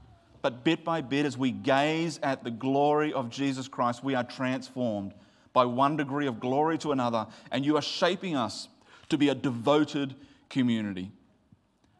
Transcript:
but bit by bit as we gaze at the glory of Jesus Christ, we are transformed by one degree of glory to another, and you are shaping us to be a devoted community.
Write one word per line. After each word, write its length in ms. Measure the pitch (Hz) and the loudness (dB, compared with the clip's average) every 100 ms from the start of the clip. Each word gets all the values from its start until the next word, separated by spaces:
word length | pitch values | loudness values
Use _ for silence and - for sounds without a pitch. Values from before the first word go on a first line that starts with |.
| - - _ - | -20 -20 _ -4
but 220 | 143 120 | -4 0
bit 200 | 156 165 | 0 0
by 160 | 170 165 | 0 -4
bit 240 | 127 139 | -2 0
as 140 | 147 123 | 0 0
we 120 | 131 | -2
gaze 720 | 101 110 135 147 160 165 139 | -2 2 4 4 0 -2 -2
at 220 | 143 131 | -4 -4
the 60 | 131 | -6
glory 600 | 113 131 139 147 147 151 | -6 0 2 4 4 2
of 180 | 135 120 | -2 -4
Jesus 380 | 123 139 131 127 | -4 -4 -4 -6
Christ, 360 | - 120 120 | -2 -2 -2
we 100 | 135 | -2
are 100 | 131 | -2
transformed 880 | 120 - 127 131 - 131 123 104 98 - - _ _ 127 | -2 -4 -4 -4 -6 -4 -4 -2 -6 -12 -20 _ _ 4
by 80 | |
one 320 | 123 120 139 156 | 4 4 2 2
degree 300 | 135 143 139 | -2 -2 -2
of 120 | 110 | -2
glory 380 | 123 135 156 160 | 0 2 2 0
to 160 | 156 | 0
another, 340 | 135 120 117 110 - - | 0 2 0 -2 -8 -6
and 140 | 127 | -2
you 140 | 139 151 | 2 2
are 40 | |
shaping 540 | - - 175 185 190 147 | 0 0 0 0 -2 -2
us 320 | 107 - - _ _ - - | -2 -6 -14 _ _ -20 -4
to 80 | 151 | 2
be 140 | 143 | 2
a 40 | |
devoted 800 | 131 139 117 113 151 151 147 139 135 - _ - | 2 -2 0 4 4 4 -2 -6 -8 -20 _ -8
community. 600 | 139 123 113 104 92 95 - _ _ _ _ _ _ _ _ | 0 2 2 -2 -6 -8 -12 _ _ _ _ _ _ _ _